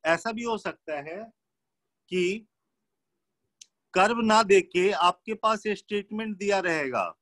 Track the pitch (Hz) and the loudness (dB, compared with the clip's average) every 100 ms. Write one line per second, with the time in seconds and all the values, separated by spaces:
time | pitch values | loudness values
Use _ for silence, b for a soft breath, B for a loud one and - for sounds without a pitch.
0 | 156 165 226 226 233 214 190 - - 151 | 0 0 -2 -6 -4 -4 -6 -10 -10 -10
1 | 147 180 226 _ _ _ _ _ _ _ | -8 -14 -16 _ _ _ _ _ _ _
2 | _ 180 180 208 214 _ _ _ _ _ | _ -2 0 -2 -10 _ _ _ _ _
3 | _ _ _ _ _ _ - _ _ 185 | _ _ _ _ _ _ -20 _ _ 2
4 | 202 233 226 214 214 196 180 180 185 185 | 2 2 4 4 6 4 4 0 0 2
5 | 175 180 - 220 220 220 214 196 - 208 | 0 0 -8 -4 -2 -2 -4 -6 -6 -8
6 | 196 214 220 196 202 196 180 160 139 120 | -6 -8 -8 -6 -2 0 0 -2 -2 -2
7 | 87 80 | -4 -6